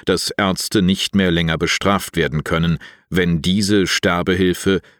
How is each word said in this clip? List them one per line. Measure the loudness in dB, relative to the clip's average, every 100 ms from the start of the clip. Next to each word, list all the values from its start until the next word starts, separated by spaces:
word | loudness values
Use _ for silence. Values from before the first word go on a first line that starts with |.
| -2
dass | -2 -2
Ärzte | -2 0 -2 -2 0
nicht | 2 0 0 0
mehr | 2
länger | 2 0 0
bestraft | -2 -2 0 -2 -2 -2
werden | -2 -2 -2
können, | 0 0 -2 -6 -20 -6
wenn | -2 0 0
diese | 0 0 2 2 2
Sterbehilfe | 0 0 0 0 2 2 0 0 -2 -4